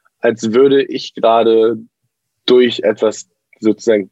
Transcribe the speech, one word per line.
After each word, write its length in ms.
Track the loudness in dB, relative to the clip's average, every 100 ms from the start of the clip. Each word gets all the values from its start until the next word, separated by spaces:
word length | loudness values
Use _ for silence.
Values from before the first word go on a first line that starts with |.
| _ _
als 340 | -4 -2 -2
würde 280 | 2 2 2
ich 300 | -2 -8 -12
gerade 600 | -4 0 2 2 2 0 -2 -12 _ _ _ _ _
durch 360 | 0 2 2 0
etwas 480 | -4 -2 -4 -4 -16 _ _ _
sozusagen 500 | -4 -2 0 -2 -2